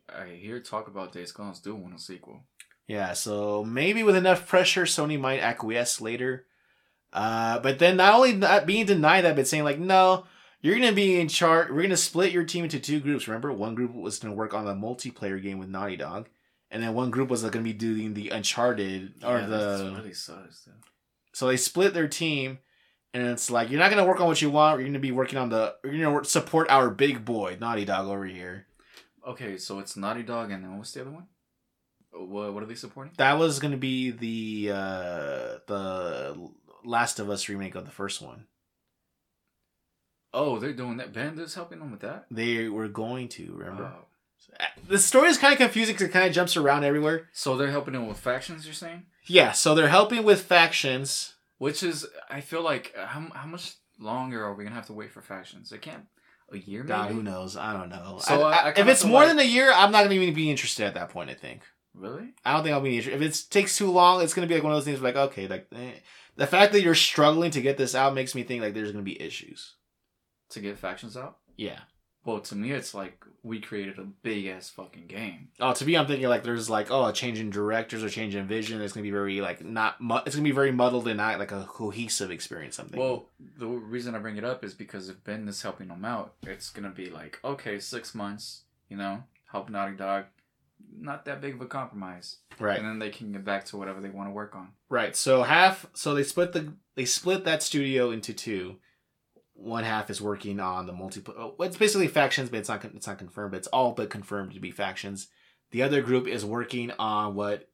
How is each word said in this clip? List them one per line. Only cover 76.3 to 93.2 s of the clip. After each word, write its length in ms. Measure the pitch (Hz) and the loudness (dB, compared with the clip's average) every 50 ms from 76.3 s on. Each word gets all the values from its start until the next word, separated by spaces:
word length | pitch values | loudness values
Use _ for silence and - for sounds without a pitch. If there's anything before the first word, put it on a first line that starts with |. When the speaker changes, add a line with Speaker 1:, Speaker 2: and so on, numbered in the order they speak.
| 120 120 - | 2 2 0
Speaker 2:
there's, 260 | 117 120 117 107 107 | -2 -4 -4 -2 -2
like, 220 | 110 107 104 - | -2 -2 0 0
oh, 140 | 135 135 123 | 2 2 2
a 80 | 110 - | 2 0
change 260 | - 127 123 113 110 | -2 -4 -4 -4 -6
in 100 | 113 104 | -6 -6
directors 520 | 98 104 104 104 110 113 110 - 113 110 110 | -4 -4 -2 0 -2 -2 -2 -4 -8 -8 -6
or 60 | 104 | -6
change 260 | 101 110 110 104 98 | -6 -6 -6 -6 -6
in 100 | 101 98 | -6 -6
vision. 340 | 95 107 113 110 107 113 110 | -4 -4 -4 -4 -6 -6 -6
It's 100 | 104 98 98 | -8 -8 -8
gonna 100 | 113 104 | -8 -6
be 80 | 101 | -4
very, 280 | 101 101 101 98 98 98 | -4 -2 -2 -2 -2 -4
like, 240 | 98 90 87 - 90 | -4 -4 -6 -8 -12
not 380 | 87 113 110 110 - - - | -8 -4 -2 -2 -2 -2 -4
mu-, 160 | 120 117 113 131 - | -2 -2 -2 -2 -2
it's 100 | 139 127 | -2 -4
gonna 80 | 147 151 | 0 0
be 80 | 147 | 2
very 200 | 135 139 139 135 | 2 4 2 2
muddled 360 | 127 123 123 123 123 123 113 | 4 4 2 2 2 0 -2
and 100 | 117 110 | -2 -2
not, 220 | 104 104 110 107 90 | -2 -2 -2 -2 -4
like, 120 | 101 101 101 | -6 -8 -8
a 120 | 98 95 - | -10 -10 -12
cohesive 600 | - - 110 104 98 113 117 110 - - 101 90 | -10 -10 -8 -8 -6 -8 -6 -6 -4 -4 -4 -6
experience, 460 | 87 - - - - 85 76 67 - - | -8 -10 -10 -12 -12 -12 -12 -12 -12 -14
I'm 80 | - | -14
thinking. 120 | - - 123 | -10 -6 -4
Speaker 1:
Well, 300 | 131 131 123 - - _ _ _ - - _ | -2 -2 -2 -4 -8 _ _ _ -20 -20 _
the 100 | - 120 | -12 -8
reason 480 | 113 123 120 107 107 117 123 120 123 113 | -8 -8 -8 -8 -8 -10 -8 -8 -8 -8
I 40 | 110 | -8
bring 160 | 101 110 107 | -8 -10 -8
it 60 | 107 107 | -6 -6
up 200 | 120 127 - - | -6 -6 -6 -10
is 80 | 98 - | -14 -14
because 340 | - 101 - - 98 92 | -16 -16 -14 -14 -14 -14
if 160 | 92 95 - _ | -14 -16 -14 _
Ben 240 | - 104 110 107 | -10 -10 -10 -10
is 140 | 104 98 - | -10 -10 -10
helping 260 | - 101 92 - 95 | -10 -10 -10 -12 -16
them 160 | 90 87 90 98 | -16 -14 -10 -8
out, 300 | 117 120 107 - - _ _ - | -8 -6 -8 -8 -12 _ _ -16
it's 280 | - 95 - - - | -16 -14 -14 -16 -16
gonna 180 | - 107 101 98 | -14 -14 -14 -12
be 200 | 90 95 92 90 | -12 -12 -14 -14
like, 300 | 82 78 80 - - - - | -14 -16 -18 -18 -16 -12 -10
okay, 340 | 139 139 135 - 113 104 101 | -10 -10 -8 -8 -10 -10 -10
six 340 | - - - 117 - - - | -10 -10 -12 -12 -12 -12 -12
months, 500 | 110 101 101 101 104 - - - - _ _ _ _ _ _ | -10 -10 -10 -10 -12 -14 -16 -18 -20 _ _ _ _ _ _
you 80 | 101 | -12
know, 260 | 98 98 98 98 117 131 _ _ _ _ _ | -8 -8 -8 -8 -10 -12 _ _ _ _ _
help 180 | - 101 - - | -12 -12 -10 -8
Naughty 260 | 104 98 98 98 98 | -6 -6 -6 -6 -8
Dog. 300 | 98 98 98 98 98 98 - _ _ _ _ _ _ _ _ _ _ - - - | -8 -4 -4 -4 -4 -6 -10 _ _ _ _ _ _ _ _ _ _ -20 -20 -20
Not 280 | - - 147 143 151 - | -16 -12 -12 -12 -12 -10
that 160 | 143 139 143 | -12 -12 -10
big 140 | 143 139 131 | -10 -10 -10
of 60 | 123 | -12
a 40 | 131 | -12
compromise. 720 | 123 - 135 127 - 107 101 95 92 90 90 - - - - _ _ - - | -10 -10 -10 -10 -10 -10 -12 -12 -12 -14 -14 -16 -18 -18 -20 _ _ -8 -4
Speaker 2:
Right. 180 | 107 104 98 | -2 0 0
Speaker 1:
And 100 | 113 107 | -2 -4
then 120 | 110 110 110 | -6 -8 -8
they 100 | 110 107 | -8 -10
can 220 | 104 - | -10 -12